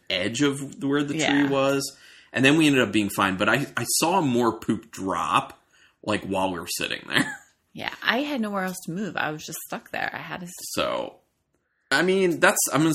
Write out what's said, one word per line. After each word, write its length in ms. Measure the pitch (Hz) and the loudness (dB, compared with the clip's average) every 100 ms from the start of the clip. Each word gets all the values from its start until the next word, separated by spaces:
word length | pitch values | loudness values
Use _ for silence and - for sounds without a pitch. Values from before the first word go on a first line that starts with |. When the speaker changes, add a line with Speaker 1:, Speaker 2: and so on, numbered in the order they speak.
| - | -6
Speaker 1:
edge 320 | 92 101 113 | -4 -2 0
of 400 | 143 139 135 - | 0 0 -6 -6
where 200 | 139 143 | -2 0
the 100 | 143 | 0
tree 80 | 156 | 0
Speaker 2:
Yeah. 260 | 143 143 139 | 2 2 2
Speaker 1:
was, 480 | 135 135 139 139 - - - - | 2 2 0 -2 -8 -20 -20 -8
and 120 | 113 | 2
then 120 | 131 160 | 4 6
we 100 | 151 | 6
ended 160 | 135 | 6
up 100 | 110 | 4
being 160 | 107 101 | 2 0
fine. 260 | - 98 95 | 2 0 2
But 120 | 107 | 2
I, 180 | 123 147 - | 2 0 -4
I 80 | |
saw 360 | 120 - 165 190 | -2 0 2 2
more 380 | 147 120 117 110 | 2 2 2 0
poop 320 | - 110 - | -2 -4 -4
drop, 720 | - 95 85 78 98 - - _ _ _ _ | -8 -4 -2 0 0 -2 -8 _ _ _ _
like, 220 | - 104 | -4 -4
while 260 | 95 95 95 | -2 0 0
we 60 | 87 | -2
were 100 | - | -6
sitting 340 | - - - - | -6 -4 -6 -4
there. 280 | - 831 807 | -2 -2 -6
<laughs> 60 | - _ _ - | -16 _ _ -10
Speaker 2:
Yeah, 140 | - - | -8 -4
I 200 | 208 226 | 0 0
had 180 | 294 277 | 0 -4
nowhere 240 | 214 202 | -4 -4
else 140 | 185 180 - | -6 -6 -8
to 60 | |
move. 260 | 175 202 - | -8 -6 -4
I 120 | 147 | -4
was 120 | 156 | -6
just 140 | 165 156 - | -10 -12 -10
stuck 240 | 202 - | -12 -10
there. 180 | - - | -6 -6
I 60 | - | -6
had 240 | 160 156 | -10 -12
to 60 | 175 | -12
s- 60 | - - | -14 -10
Speaker 1:
So, 440 | - 62 62 55 - _ _ _ _ _ _ _ | -4 -4 -4 -6 -12 _ _ _ _ _ _ _
I 100 | 139 | 2
mean, 400 | 180 190 185 147 | 2 4 2 4
that's, 160 | 185 214 - | 2 4 0
I'm 80 | 135 | 2
gonna 140 | 160 | 2